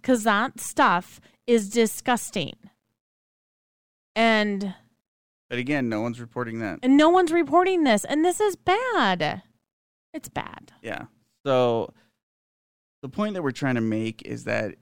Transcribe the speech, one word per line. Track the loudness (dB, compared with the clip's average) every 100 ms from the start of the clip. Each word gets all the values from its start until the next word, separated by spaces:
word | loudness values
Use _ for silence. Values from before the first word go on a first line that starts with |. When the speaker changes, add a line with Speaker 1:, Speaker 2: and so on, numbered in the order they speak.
Speaker 1:
'cause | 0 0
that | 2 0 0 -6
stuff | -6 2 4 2 -2 -14 _ _ 2
is | 2 2
disgusting. | 0 0 0 -2 -2 -4 -8 -8 -10 -20 _ _ _ _ _ _ _ _ _ _ _ _ _ _
And | 0 2 2 0 -2 -6 -10 _ _ _ _ _ _ -8
Speaker 2:
But | -6
again, | -2 -2 -2
no | -2
one's | -4 -6
reporting | -10 -8 -8 -6
that. | -8 -4
Speaker 1:
and | 4 6
no | 6
one's | 4 4
reporting | 2 2 2 2 2
this. | 2 2
And | 0 0
this | 0 2
is | -2 -2
bad. | -2 -2 0 0 0 0 -2 -4 -12 _ _ _ _ _ _
It's | -16 -12
bad. | -12 -12 -14 -20 _
Speaker 2:
Yeah. | -12 -12 -12 _ _ _ 0
So | 2 2 0 -4 -10 _ _ _ _ _ _ _ _ _ _
the | -10
point | -4 -4
that | -2
we're | -4
trying | -2 -2 0
to |
make | 0 -2 -4 -8
is | -10 -10
that | -4 -4 -4 -8